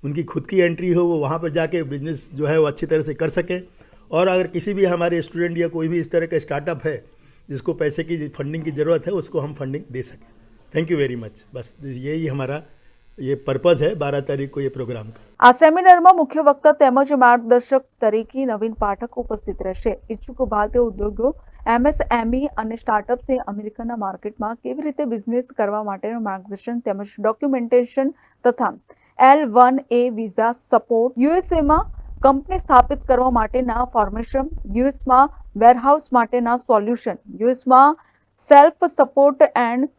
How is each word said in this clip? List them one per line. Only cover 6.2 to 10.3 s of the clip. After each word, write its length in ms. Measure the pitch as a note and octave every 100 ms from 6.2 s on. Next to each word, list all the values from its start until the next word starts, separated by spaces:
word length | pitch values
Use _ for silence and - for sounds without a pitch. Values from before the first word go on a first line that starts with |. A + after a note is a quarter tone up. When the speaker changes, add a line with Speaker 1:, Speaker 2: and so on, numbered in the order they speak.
| E3
Speaker 1:
का 120 | E3
स्टार्टअप 420 | D3 C#3+ D3 D#3+
है 200 | D#3+ C3+ - _ _ _ _
जिसको 240 | C#3 -
पैसे 300 | D3 D3+ D3
की 240 | D#3+ E3 D3+
फंडिंग 360 | - C#3+ D#3+
की 60 | D#3+
ज़रूरत 360 | C#3+ D3+ E3 -
है, 60 |
उसको 280 | G3 C#3+ E3
हम 140 | C#3+
फंडिंग 300 | D3+ C3+ C#3+ -
दे 100 | B2
सकें। 260 | B2 - _